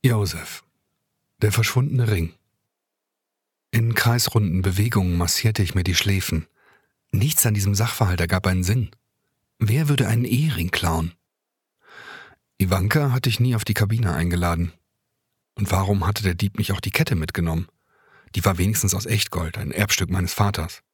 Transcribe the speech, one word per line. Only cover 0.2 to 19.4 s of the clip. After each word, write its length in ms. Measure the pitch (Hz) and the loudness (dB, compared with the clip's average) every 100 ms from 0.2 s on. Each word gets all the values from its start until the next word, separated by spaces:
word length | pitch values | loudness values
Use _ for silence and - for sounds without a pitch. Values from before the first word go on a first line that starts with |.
| 95 82 - - _ _ _ _ _ _ _ _ | -2 -6 -12 -16 _ _ _ _ _ _ _ _
Der 100 | 107 | 0
verschwundene 580 | 101 107 123 139 131 113 | 2 0 0 0 0 0
Ring. 220 | 98 82 _ _ _ _ _ _ _ _ _ _ _ _ _ _ | 0 -2 _ _ _ _ _ _ _ _ _ _ _ _ _ _
In 240 | 117 113 113 | 0 2 2
kreisrunden 640 | 117 120 - 110 101 92 | 2 2 2 0 2 0
Bewegungen 560 | 95 90 113 107 92 87 | 0 0 0 2 0 0
massierte 460 | 87 - 110 107 | 0 0 0 0
ich 120 | 95 92 | 0 0
mir 80 | |
die 120 | 90 87 | 0 0
Schläfen. 520 | 104 98 - 80 - _ _ _ _ _ _ | 2 0 0 -4 -6 _ _ _ _ _ _
Nichts 340 | 98 135 - 117 | -2 0 2 2
an 80 | |
diesem 220 | 104 98 98 | 2 0 0
Sachverhalt 440 | 117 - 101 87 | 0 0 0 2
ergab 280 | 85 92 92 | 0 0 2
einen 160 | 92 | 0
Sinn. 280 | 90 123 110 - _ _ _ _ _ _ | 2 0 -2 -8 _ _ _ _ _ _
Wer 300 | 104 127 151 | 0 2 2
würde 180 | 139 107 | 2 2
einen 180 | 113 127 | 0 2
Ehering 460 | 123 156 85 85 | 2 2 0 -2
klauen? 420 | - 85 82 82 - _ _ _ _ _ _ _ - - - - _ _ _ | -2 0 0 -2 -8 _ _ _ _ _ _ _ -20 -20 -20 -20 _ _ _
Ivanka 540 | 95 95 101 151 143 | 0 0 2 2 2
hatte 180 | 127 123 | 0 0
ich 100 | 110 | 2
nie 160 | 123 113 | 2 2
auf 100 | - | 0
die 80 | |
Kabine 400 | 104 104 110 104 | 0 0 0 0
eingeladen. 580 | 76 85 87 87 85 85 - _ _ _ _ _ _ _ - | 0 0 0 0 0 -4 -6 _ _ _ _ _ _ _ -6
Und 160 | 101 | 0
warum 340 | 95 98 98 90 | 0 2 2 0
hatte 160 | 104 | 0
der 120 | 95 87 | -2 0
Dieb 220 | 101 - | -2 -2
nicht 140 | 107 | -4
auch 80 | 95 | -2
die 120 | - | -2
Kette 240 | - 160 87 | -2 0 -2
mitgenommen? 520 | 78 - 85 82 - _ _ _ _ - _ - | -2 -2 -2 -2 -6 _ _ _ _ -20 _ 0
Die 100 | 101 | 0
war 120 | 85 | 2
wenigstens 360 | 92 107 98 | 0 0 0
aus 120 | 92 - | -2 -2
Echtgold, 520 | 104 - 85 | -2 -2 -4